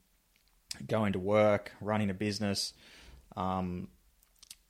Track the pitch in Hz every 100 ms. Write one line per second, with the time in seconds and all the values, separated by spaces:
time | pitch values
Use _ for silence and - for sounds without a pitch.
0 | _ _ _ _ _ _ _ - 139 110
1 | 104 95 92 107 107 101 - - 101 107
2 | 101 92 107 101 104 98 - - - -
3 | - - - - 92 92 92 90 92 -
4 | _ _ _ _ - - _